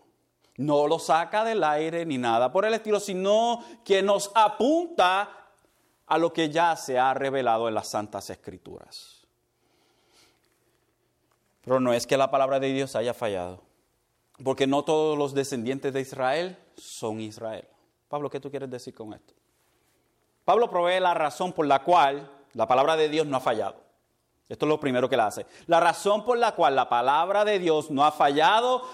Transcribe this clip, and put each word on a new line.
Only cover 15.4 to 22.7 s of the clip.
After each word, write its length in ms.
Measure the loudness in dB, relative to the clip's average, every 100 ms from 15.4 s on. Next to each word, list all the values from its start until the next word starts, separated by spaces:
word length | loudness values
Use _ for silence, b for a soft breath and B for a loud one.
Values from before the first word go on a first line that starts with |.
| -4 -4 -6 -4 -4
de 80 | -6
Israel 580 | -6 -4 -2 -2 -4 -10 _ -20
son 440 | -20 -10 -8 -6
Israel. 460 | -10 -10 -12 -12 -16 _ _ _ -12
Pablo, 220 | -8 -8
¿qué 100 | -8
tú 100 | -10
quieres 200 | -10 -10
decir 240 | -12 -14
con 180 | -16 -16
esto? 180 | -18 _ _ _ _ _ _ _ _ _ _ _ _
Pablo 240 | 0 2 2
provee 320 | 0 0 0
la 140 | 0
razón 400 | 0 -2 -4 -6
por 120 | -2 2
la 160 | 2
cual 480 | 4 4 4 0 -10 -20 _
la 160 | -4
palabra 280 | 2